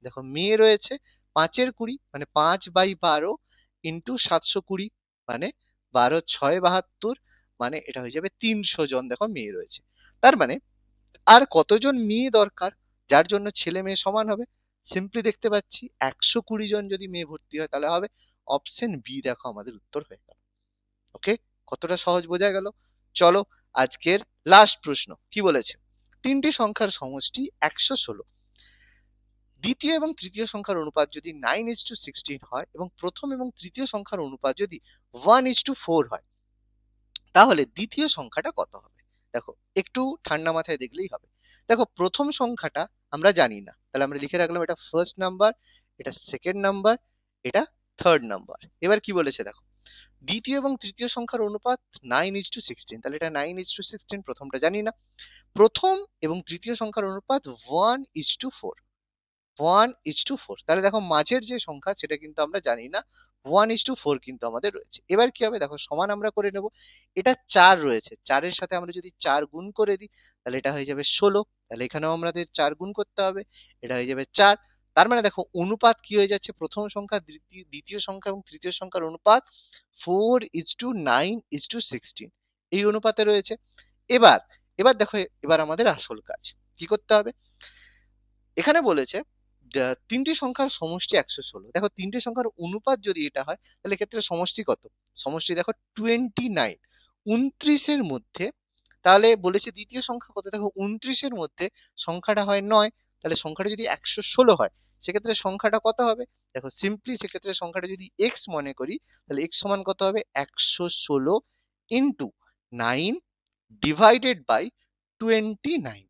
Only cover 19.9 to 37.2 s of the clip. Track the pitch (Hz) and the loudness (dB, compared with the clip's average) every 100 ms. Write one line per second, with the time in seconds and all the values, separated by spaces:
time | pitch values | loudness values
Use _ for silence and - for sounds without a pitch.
19.9 | 147 151 95 _ _ _ _ _ _ _ | -10 -10 -20 _ _ _ _ _ _ _
20.9 | _ _ - - 226 _ _ _ - 165 | _ _ -10 -4 -4 _ _ _ -10 -6
21.9 | 175 - 180 165 180 202 196 196 - _ | -4 0 0 0 -2 0 -2 -6 -14 _
22.9 | _ _ - 175 180 202 _ _ - 131 | _ _ 4 6 6 0 _ _ 0 0
23.9 | - 160 190 - _ - 190 208 - - | 0 0 0 -2 _ 8 10 10 6 -4
24.9 | 139 - 82 _ 214 190 143 110 - _ | -6 -6 -14 _ 0 2 2 0 -10 _
25.9 | _ _ _ 254 277 302 - 220 208 208 | _ _ _ -2 0 0 0 -2 0 -2
26.9 | - 131 135 - 247 277 _ 156 - - | -2 -10 -8 -6 -6 -8 _ -4 0 -2
27.9 | 170 - 104 - _ _ _ _ _ _ | -2 -6 -10 -16 _ _ _ _ _ _
28.9 | _ _ _ _ _ _ _ 165 262 294 | _ _ _ _ _ _ _ -6 -4 0
29.9 | 320 311 320 185 196 220 214 202 185 156 | 0 -2 -6 -12 -8 -8 -8 -4 -4 -2
30.9 | 151 147 151 - 156 123 170 233 233 - | -2 -2 -2 -14 -6 -2 -2 -2 -8 -10
31.9 | 233 - - - 139 - 127 - 156 180 | -12 -12 -12 -10 -12 -10 -10 -10 -12 -14
32.9 | _ 175 - 285 262 254 - 180 - 269 | _ -10 -8 -10 -8 -10 -12 -18 -10 -8
33.9 | 214 202 196 147 131 135 135 202 170 _ | -8 -8 -8 -8 -4 -4 -2 -6 -8 _
34.9 | _ _ 120 147 247 262 247 - 269 - | _ _ -2 6 6 6 -2 -4 -8 0
35.9 | 165 131 - _ _ _ _ _ _ _ | 0 0 -4 _ _ _ _ _ _ _
36.9 | _ _ - | _ _ -18